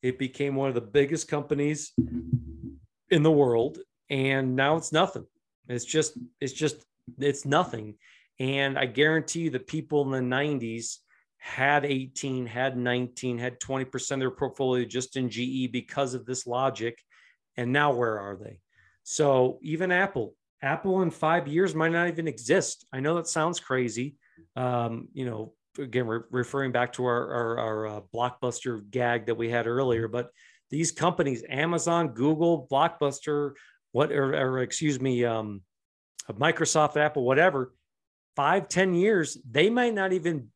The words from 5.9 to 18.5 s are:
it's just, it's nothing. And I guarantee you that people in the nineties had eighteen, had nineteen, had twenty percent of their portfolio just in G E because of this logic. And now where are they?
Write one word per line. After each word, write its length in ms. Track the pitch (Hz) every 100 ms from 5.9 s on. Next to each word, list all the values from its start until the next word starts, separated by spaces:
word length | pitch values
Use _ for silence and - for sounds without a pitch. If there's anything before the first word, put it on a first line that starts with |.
| 156 147 - - _
it's 120 | 139
just, 320 | 131 151 147 _ _ - -
it's 280 | 143 139 135
nothing. 480 | 147 180 117 107 104 _ - _ _
And 380 | 131 139 139 135
I 80 | 135
guarantee 540 | 110 151 160 156 170
you 100 | 165
that 160 | 127 -
people 360 | 156 147 151
in 80 | 135
the 100 | 131
nineties 760 | 127 131 147 143 117 113 113 - _ _ _ _
had 460 | - - 135 147
eighteen, 600 | 139 135 131 - 143 131 120
had 300 | 117 131 127
nineteen, 600 | 123 123 123 123 127 120
had 220 | 123 123
twenty 260 | - 135
percent 380 | 131 131 - 135
of 60 | 131
their 80 | 123
portfolio 480 | 135 - 131 127
just 320 | 117 117 123 135
in 120 | 123
G 140 | 107
E 240 | 127 131 127
because 480 | 123 - - 135
of 100 | 123
this 220 | 110 127 -
logic. 540 | 123 135 107 117 117 _ _ _ _ _ -
And 160 | 123
now 200 | 139 147
where 280 | 123 120 107
are 160 | 101 95
they? 240 | 101